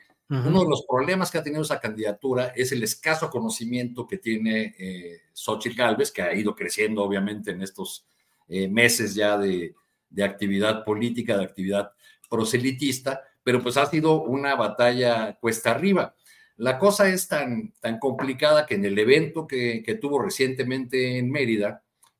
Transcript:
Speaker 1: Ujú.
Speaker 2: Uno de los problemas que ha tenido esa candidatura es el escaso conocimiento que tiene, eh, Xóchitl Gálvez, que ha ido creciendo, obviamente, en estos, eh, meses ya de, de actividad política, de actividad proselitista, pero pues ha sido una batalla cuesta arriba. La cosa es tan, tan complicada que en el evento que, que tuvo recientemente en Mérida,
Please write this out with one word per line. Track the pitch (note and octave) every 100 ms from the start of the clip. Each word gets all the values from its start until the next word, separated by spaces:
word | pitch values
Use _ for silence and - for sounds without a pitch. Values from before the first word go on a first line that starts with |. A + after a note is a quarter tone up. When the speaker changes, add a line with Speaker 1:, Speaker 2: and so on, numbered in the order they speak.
| _ _ _
Speaker 1:
Ujú. | C3+ B2+
Speaker 2:
Uno | F#3
de | E3
los | C3+ -
problemas | B2+ D3 F#3 F3
que | E3+
ha |
tenido | D3+ D3+
esa | D#3 C#3
candidatura | A2 G#2+ G#2+ G2+ C3 B2 B2+ A#2
es | B2+
el | -
escaso | G#3+ - D#3+ D#3+ D3+
conocimiento | B2 A2 - A#2 B2 A#2+ A#2+ A2+
que | -
tiene, | A2+ A2 A2 A2 G#2+ -
eh, | F#2+ F#2 F2 E2+ _
Xóchitl | - - G#2+ A#2+ A#2
Gálvez, | A#2+ A2 C#3+
que | -
ha | F2
ido | F2+ G#2 G2+
creciendo, | F2+ - G#2+ G#2+
obviamente, | G2+ G2 G2 G#2 G#2+
en | F2+
estos, | F#2+ - F#2 - - _ _ _ _
eh, | F#2 F#2+
meses | G#2+ A#2+ A#2 G#2+
ya | G2 G#2 G#2
de, | G2 F2+ E2 - _ _ _
de | F#2
actividad | G2 G2 G2+ G2 G#2+ A2
política, | A2 G#2+ A#2+ A#2 A2+ G2+
de |
actividad | F#2 - F#2+ G2 G2+ - - _ -
proselitista, | A2 A2 B2 C3 B2+ C#3+ B2+ C#3 C3+ - _
pero | - B2
pues | B2 B2
ha | C#3+
sido | D#3+ D#3 D#3
una | A2+ C3+ C#3 C3
batalla | G#2 G2 A#2+ B2 B2 A2+ G#2+ -
cuesta | A2+ A2 A#2
arriba. | A#2+ F#3+ F#3 - - _ - _ -
La | B2 C3
cosa | G3+ G3 G3
es | F#3 -
tan, | D3+ C3 A2+ A2 -
tan | A2+ A2+
complicada | C#3 B2 C3+ B2+ D3+ D3+
que | D3 G#2
en |
el | G2 G2+
evento | G#2+ D3 D#3+ D#3+
que, | D#3 B2+ A#2+ A2+
que | A2+ A2
tuvo | C#3+ C#3+
recientemente | G#2 - C3 B2+ B2+ C3 B2 C3 B2+ B2+
en | B2
Mérida, | C#3+ A#2+ A2 G#2 G#2+ _ _ _ _